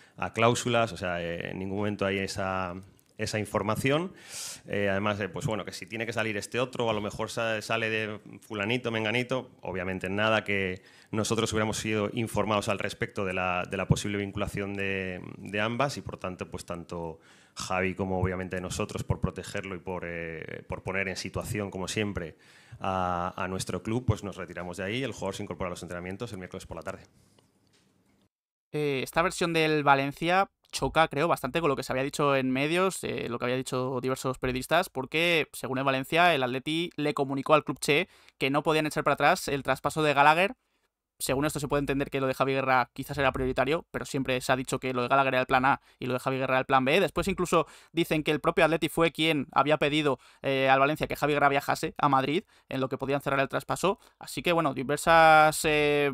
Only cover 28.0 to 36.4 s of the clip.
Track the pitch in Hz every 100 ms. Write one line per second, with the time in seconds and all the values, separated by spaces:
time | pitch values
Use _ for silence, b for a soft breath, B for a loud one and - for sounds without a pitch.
28 | _ _ _ _ _ _ _ 151 147 135
29 | 123 160 - - 175 165 156 151 143 139
30 | 139 - 170 185 196 _ _ - 135 156
31 | 160 143 165 135 131 165 160 135 131 131
32 | 139 - 147 135 131 131 151 175 190 -
33 | 143 120 - 117 123 127 127 131 127 127
34 | 131 131 135 127 131 127 - 165 - 131
35 | 131 156 170 165 - - 117 131 139 131
36 | 135 160 175 147